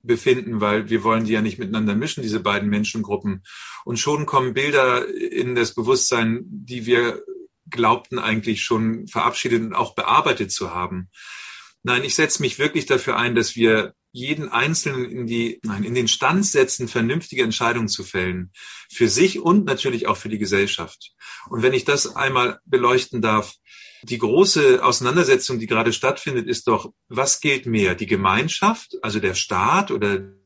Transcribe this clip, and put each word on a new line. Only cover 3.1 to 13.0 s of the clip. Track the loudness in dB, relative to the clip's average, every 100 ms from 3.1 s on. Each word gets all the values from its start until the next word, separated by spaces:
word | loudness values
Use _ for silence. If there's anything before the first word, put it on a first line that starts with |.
| -4 -4 -6 -10 -20 -18 -14
Und | -8 -4
schon | -2 -2
kommen | 2 0 2
Bilder | -2 2 4 4 2 -2
in | -6 -4 -2 -2
das | 0 0
Bewusstsein, | 0 2 2 2 2 2 -2
die | -6 -14 -12 -8
wir | 2 4 2 -2 -12 -16 -16 _ -10
glaubten | 0 2 2 -2 -4
eigentlich | -2 -2 -2 -4
schon | 0 0 0 -2 -6
verabschiedet | -2 -2 -2 0 0
und | 0
auch | -4 -4
bearbeitet | -4 2 2 2 -2 -4
zu | -6 -6
haben. | -6 -6 -8 -10 -18 -20 -18 -18 -20 -20 _
Nein, | -2 -2
ich | 0
setze | 0 0 0
mich | -4 -2
wirklich | -2 -2
dafür | 0 0